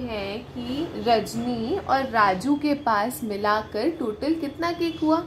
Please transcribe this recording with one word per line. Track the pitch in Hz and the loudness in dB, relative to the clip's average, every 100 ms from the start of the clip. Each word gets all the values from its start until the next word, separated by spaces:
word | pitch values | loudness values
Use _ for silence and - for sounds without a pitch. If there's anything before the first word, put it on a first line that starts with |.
हैं | 247 220 196 208 | -2 -4 -6 -6
कि | 247 254 240 269 330 208 214 | -8 -10 -6 -4 -4 -2 4
रजनी | 226 196 226 240 240 226 392 | 4 4 -4 -2 -2 -2 -2
और | 392 269 262 | 0 0 2
राजू | 226 202 185 247 294 | 2 4 4 2 2
के | 294 285 | 2 2
पास | 294 208 220 247 | 2 2 2 -2
मिलाकर | 226 202 208 208 - 208 262 | -4 -2 2 2 0 -2 0
टोटल | 330 240 208 269 | 0 -4 -2 0
कितना | 320 277 277 339 | 0 -2 -2 -2
केक | 339 339 320 | 0 -2 0
हुआ? | 311 320 | 2 2